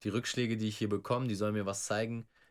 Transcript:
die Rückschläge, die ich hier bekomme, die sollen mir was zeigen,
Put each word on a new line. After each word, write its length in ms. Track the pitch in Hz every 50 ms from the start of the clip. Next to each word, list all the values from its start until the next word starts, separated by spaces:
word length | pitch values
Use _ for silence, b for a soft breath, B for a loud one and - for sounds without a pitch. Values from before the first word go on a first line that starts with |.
| -
die 60 | 107
Rückschläge, 480 | 95 120 117 - - 127 123 113 113
die 100 | 110 110
ich 100 | 107 104
hier 120 | - 110 101
bekomme, 380 | 104 98 - - 120 127 131
die 80 | 120 104
sollen 180 | 95 104 107 107
mir 100 | 107 98
was 200 | 98 98 - -
zeigen, 420 | - 104 107 113 113 117 113 - b b b b b